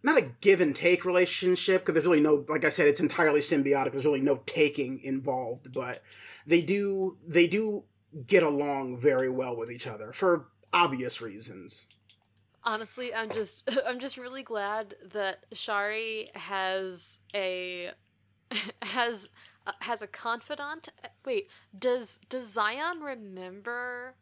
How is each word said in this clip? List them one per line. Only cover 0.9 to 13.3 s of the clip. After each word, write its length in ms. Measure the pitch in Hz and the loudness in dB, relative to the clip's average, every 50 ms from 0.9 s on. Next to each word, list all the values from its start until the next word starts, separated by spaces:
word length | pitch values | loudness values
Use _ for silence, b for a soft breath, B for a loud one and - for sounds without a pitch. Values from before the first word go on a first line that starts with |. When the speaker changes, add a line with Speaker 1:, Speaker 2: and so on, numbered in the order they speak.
| 180 175 - | 4 4 2
Speaker 1:
relationship, 760 | 185 180 180 180 175 - - - 180 180 180 - - 185 185 185 | 2 4 4 4 2 0 0 2 2 2 2 2 2 2 2 2
'cause 100 | - 160 | 2 2
there's 100 | 160 151 | 2 4
really 140 | 180 175 151 | 6 6 6
no, 240 | 147 151 151 143 - - | 6 6 4 4 2 -2
like 160 | 156 156 165 | -2 0 2
I 60 | 156 | 2
said, 180 | - - 160 147 | 4 6 6 6
it's 120 | 143 - | 6 4
entirely 420 | - 151 - - 170 156 143 151 | 2 0 2 4 4 4 4 4
symbiotic. 520 | 143 - 170 143 135 139 139 139 135 131 123 | 4 4 2 2 4 4 2 2 2 0 -2
There's 120 | 139 131 | 0 2
really 160 | 151 143 135 | 2 2 4
no 200 | 135 147 139 131 - | 4 2 2 2 0
taking 540 | - - - 151 147 147 - 139 127 135 131 - | -6 2 4 2 2 4 -2 -4 -4 -4 -8 -6
involved, 720 | 135 135 135 131 143 131 127 127 117 123 127 _ 131 123 | -4 -4 -4 -2 -4 -4 -4 -4 -6 -8 -10 _ -10 -8
but 300 | 127 127 123 120 - B B B B B B B B B | -6 -6 -6 -8 -10 B B B B B B B B B
they 160 | 143 165 175 | 2 4 4
do, 560 | 165 139 190 202 202 202 196 190 190 185 180 - - | 4 2 0 0 0 0 0 0 -2 -4 -4 -8 -14
they 220 | 170 151 170 170 170 | 0 4 4 6 6
do 380 | 160 208 220 214 208 208 - _ _ _ _ _ - 156 127 120 | 4 0 0 0 -4 -6 -8 _ _ _ _ _ -16 -16 -2 6
get 160 | 196 185 165 | 6 6 6
along 560 | 156 147 139 147 143 143 139 135 127 123 123 | 6 2 2 0 0 -2 -2 -4 -6 -8 2
very 300 | 120 147 135 131 131 131 | 4 4 4 4 2 0
well 260 | 127 131 131 127 120 | -2 -2 -4 -4 -4
with 160 | 117 113 117 | -6 -6 -8
each 160 | 120 123 - 139 | -8 -10 -10 -10
other 260 | 110 104 107 107 127 | -10 -10 -12 -14 -6
for 320 | - 196 185 175 160 131 _ _ _ - _ | 0 4 4 4 2 0 _ _ _ -10 _
obvious 480 | - 175 175 165 135 123 127 123 - - | 2 2 2 2 0 -4 -6 -6 -6 -8
reasons. 680 | 113 110 98 104 113 117 98 95 90 - - - - _ _ _ _ _ _ _ _ _ _ _ _ _ _ _ - | -10 -12 -12 -12 -14 -14 -14 -14 -14 -14 -16 -16 -16 _ _ _ _ _ _ _ _ _ _ _ _ _ _ _ -6
Speaker 2:
Honestly, 480 | 233 220 214 226 214 - - 254 247 214 | -4 -4 -4 -6 -6 -6 -6 -6 -6 -6
I'm 180 | 220 226 220 | -6 -6 -4